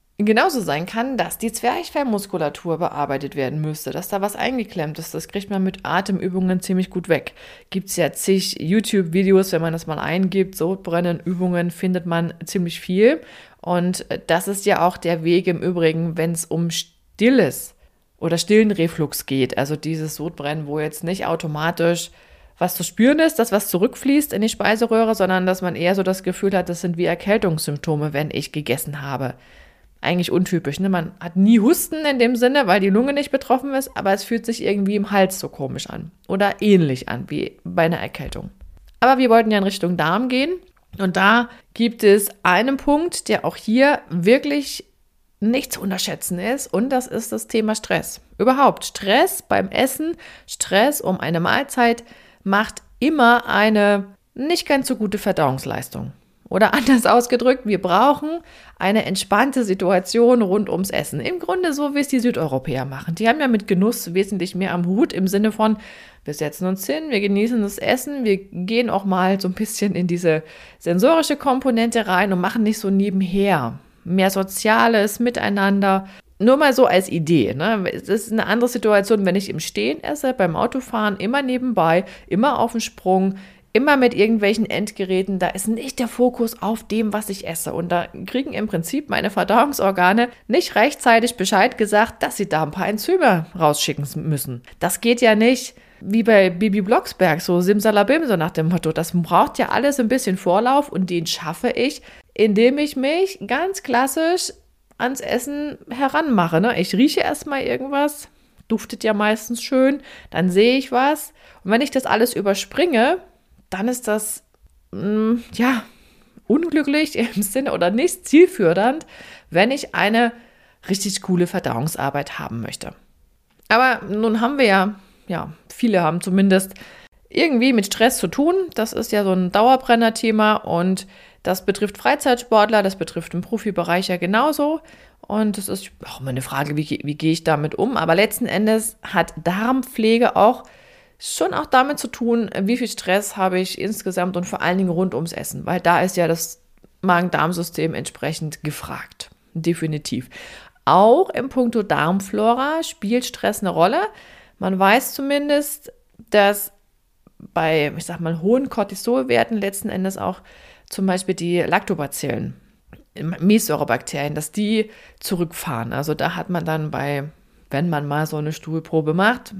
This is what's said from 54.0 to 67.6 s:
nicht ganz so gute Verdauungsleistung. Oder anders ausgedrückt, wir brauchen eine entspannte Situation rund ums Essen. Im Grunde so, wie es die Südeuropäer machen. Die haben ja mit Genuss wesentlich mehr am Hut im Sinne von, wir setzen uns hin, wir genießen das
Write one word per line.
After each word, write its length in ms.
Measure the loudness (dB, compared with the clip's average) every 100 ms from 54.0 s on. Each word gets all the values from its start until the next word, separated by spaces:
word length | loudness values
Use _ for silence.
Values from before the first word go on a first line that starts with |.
| -2 -14 _
nicht 320 | -6 -2 -2 0
ganz 200 | 0 0
so 80 |
gute 240 | -2 -2 -2
Verdauungsleistung. 920 | -2 0 0 0 -6 -8 -8 -10 -12 -14 _ _ -4
Oder 240 | 2 2
anders 300 | 4 4 4
ausgedrückt, 600 | 6 4 4 2 2 0 0
wir 140 | -2
brauchen 600 | 2 4 4 2 -4 -8 -10 -20 -20 -4
eine 260 | 0 0
entspannte 600 | 0 -4 0 2 2 0
Situation 760 | 0 0 2 0 2 2 4 4
rund 260 | 2 0 0
ums 200 | -2 -2
Essen. 300 | -4 -4 -6
Im 180 | -4 -4
Grunde 340 | -4 -2 -2
so, 220 | -2 -2
wie 60 | -2
es 80 | 0
die 120 | 0
Südeuropäer 640 | 0 0 -2 -4 -4 -6
machen. 300 | -6 -8 -8
Die 140 | 0 0
haben 120 | 2
ja 80 | 2
mit 180 | 0 0
Genuss 480 | 2 2 0 -2
wesentlich 400 | -2 -2 -4 -4
mehr 180 | -4 -2
am 140 | -2 0
Hut 260 | 0 0
im 160 | 0 0
Sinne 240 | 2 0
von, 240 | 2 0 0 -6 -20 -20 -14
wir 100 | -10
setzen 320 | -6 -6 -4 -4
uns 200 | -4 -4
hin, 180 | -4 -2
wir 100 | -2
genießen 400 | 0 0 0
das 180 | 0